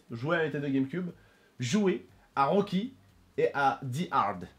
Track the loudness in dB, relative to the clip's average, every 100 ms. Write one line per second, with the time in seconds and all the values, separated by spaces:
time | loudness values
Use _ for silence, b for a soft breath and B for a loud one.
0 | -12 -6 -2 0 0 -2 0 0 0 -4
1 | -6 b b b b -8 -2 2 2 0
2 | -6 b b 0 2 2 2 0 -4 -10
3 | -20 _ _ 0 0 2 2 2 -4 -6
4 | -2 0 0 -2 -10